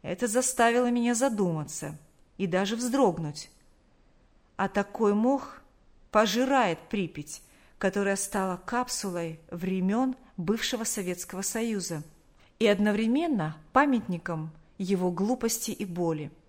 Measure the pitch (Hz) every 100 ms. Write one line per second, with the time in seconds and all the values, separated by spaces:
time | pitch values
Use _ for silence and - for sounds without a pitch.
0 | - 185 240 226 254 - 233 240 247 240
1 | 240 233 269 214 185 160 147 - 147 151
2 | - _ _ - 190 185 196 226 247 269
3 | 233 165 151 147 - _ _ _ _ _
4 | _ _ _ _ _ - 190 202 202 -
5 | 214 208 233 277 - - - _ _ -
6 | - 214 214 220 262 269 214 165 - 214
7 | 175 - 147 - - - - - 196 196
8 | 196 196 - 208 190 180 - 240 247 -
9 | 196 175 165 160 - 170 185 185 185 220
10 | 262 254 - - 165 220 - 240 226 -
11 | 185 180 - 180 196 226 233 208 170 160
12 | 151 - _ _ _ _ 220 202 208 214
13 | 226 262 330 247 156 156 - 262 294 247
14 | - 175 - 165 156 - - - 190 196
15 | 180 170 202 247 226 - - 170 202 170
16 | 170 156 143 -